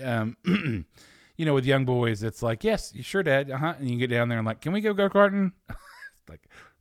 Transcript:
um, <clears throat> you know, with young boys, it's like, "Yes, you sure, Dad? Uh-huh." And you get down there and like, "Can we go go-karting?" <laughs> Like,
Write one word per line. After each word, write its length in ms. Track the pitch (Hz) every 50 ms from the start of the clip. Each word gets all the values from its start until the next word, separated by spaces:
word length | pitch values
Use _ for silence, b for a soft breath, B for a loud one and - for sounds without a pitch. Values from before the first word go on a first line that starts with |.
| 131
um, 320 | 127 120 113 110 113 123 - _
<clears throat> 400 | 185 175 208 175 139 113 95 78 - B B B B B B B B B
you 100 | - 165
know, 80 | 156 143
with 100 | 135 123
young 200 | 135 135 135 131
boys, 360 | 123 127 123 120 117 110 98 110
it's 200 | 113 - - 123
like, 200 | 117 117 110 -
"Yes, 300 | 220 220 180 - - -
you 80 | - 123
sure, 200 | - - 196 185
Dad? 280 | 156 135 135 139 139
Uh-huh." 240 | 131 131 151 165 170 -
And 100 | 139 123
you 60 | 120 120
get 100 | 123 120
down 180 | 120 117 120 120
there 100 | 117 113
and 80 | 110
like, 140 | 110 113 -
"Can 120 | - 151 185
we 80 | 214 208
go 100 | 220 202
go-karting?" 600 | 196 202 196 196 202 202 196 196 202 196 185 - _ _ -
<laughs> 60 | B B B B B B B B B _ _ -
Like, 180 | 80 - _ B B B B B B B